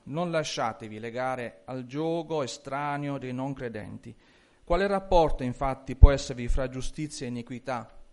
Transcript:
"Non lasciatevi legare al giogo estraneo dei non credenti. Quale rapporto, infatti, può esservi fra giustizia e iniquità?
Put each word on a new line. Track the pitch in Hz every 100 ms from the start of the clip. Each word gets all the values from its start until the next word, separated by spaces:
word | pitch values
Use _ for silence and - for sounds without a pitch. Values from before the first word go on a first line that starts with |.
"Non | - 147 175
lasciatevi | 160 147 - 117 110 110 107
legare | 113 117 127 127 117 - -
al | 131 123
giogo | 143 160 170 156 156
estraneo | 123 - 135 139 147 143 143 139
dei | 127
non | 127 139
credenti. | 135 123 110 101 104 117 - _ - _ _
Quale | - 170 202
rapporto, | 196 196 180 151 -
infatti, | 127 123 135 131 - 123
può | 143
esservi | 135 - 123 120
fra | - 127
giustizia | 131 - - 147 - 123
e |
iniquità? | 120 113 123 - 123 107 - -